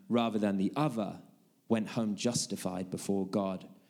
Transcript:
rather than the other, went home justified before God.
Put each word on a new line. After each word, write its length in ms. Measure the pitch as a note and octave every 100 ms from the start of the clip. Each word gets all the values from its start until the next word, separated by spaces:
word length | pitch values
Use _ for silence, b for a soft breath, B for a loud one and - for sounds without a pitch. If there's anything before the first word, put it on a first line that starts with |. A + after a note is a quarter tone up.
| -
rather 300 | A#2 A#2 G#2+
than 200 | G#2 G2
the 140 | F#2+ -
other, 420 | D3+ A2+ F#2+ F2 - _ _ _ _
went 200 | A2+ G2+
home 260 | - G#2+
justified 760 | G2 A#2+ A#2+ - G2 F#2 F2+ F#2
before 380 | F#2 - G2 F#2
God. 400 | G#2+ F#2+ F#2 - b